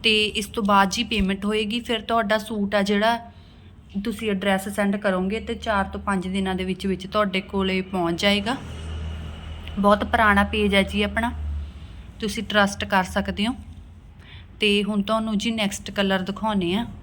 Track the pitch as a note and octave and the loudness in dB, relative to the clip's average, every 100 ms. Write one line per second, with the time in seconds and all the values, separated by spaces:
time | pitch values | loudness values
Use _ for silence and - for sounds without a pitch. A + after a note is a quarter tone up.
0 | A3 G#3+ G#3+ A3 G3+ - G3+ G3+ G3 G#3+ | 4 2 2 -2 -6 -4 4 4 4 0
1 | A#3+ A3 F#3+ F#3+ G3+ G#3+ G#3+ A#3 A#3+ A3+ | -2 0 0 0 -2 0 -2 -4 -2 -4
2 | G#3+ A#3 G#3 G#3+ G#3 G#3+ G3+ G#3 G3 G3+ | 0 0 2 0 0 -2 0 2 2 4
3 | A3 A#3 - - - - - - - G3+ | 4 2 -4 -20 -20 -20 -20 -20 -10 -6
4 | A3+ G#3+ A3 G3 G3+ F#3+ G3+ G3+ G3+ G3+ | -4 -4 -2 0 2 2 0 0 0 2
5 | G#3 F#3 F#3+ A3 A3 A#3 A#3 G#3 G3 G3+ | 0 0 0 -2 -4 -6 0 0 0 -4
6 | G3+ G3 F#3 G3 F#3+ F#3 F#3 F#3 G3 F#3 | -2 -2 0 -2 0 -2 -2 -2 -2 -4
7 | F#3+ G#3+ G#3 F#3+ F#3+ G3 F#3+ F#3+ F#3 F#3 | -2 0 2 0 -2 0 2 0 -2 -2
8 | E3+ E3+ G3+ G#3 G3+ C4 - - - - | 0 2 2 2 0 -4 -6 -10 -8 -8
9 | - - - - - - - G3+ G3+ G3+ | -8 -8 -10 -12 -12 -12 -8 2 4 6
10 | A#3+ A#3 G#3+ G3+ G3+ A3 G#3 G3 F#3+ G3+ | 4 4 6 6 4 2 4 4 2 0
11 | G#3 G#3 A#3 - - - - - - - | 0 0 -2 -4 -6 -6 -8 -14 -16 -16
12 | - - A3 G#3+ G3+ G#3 G3+ - G#3 G3 | -18 -6 -4 -4 0 4 4 2 0 0
13 | F3+ G3+ G3 F3+ A3 C4 - - - - | 2 -2 -2 0 0 -2 -12 -18 -18 -20
14 | - - - - - - G#3+ G3+ G3+ G#3+ | -20 -20 -20 -20 -20 0 2 2 2 0
15 | G3+ A3 A3+ G3+ A#3 A3+ G3 - - G3+ | 0 0 0 -2 -2 0 -2 -2 -6 -2
16 | G3 F#3+ F#3 G3 A3 G3+ E3+ G3 A#3 - | 2 0 0 -4 -2 0 0 0 -4 -10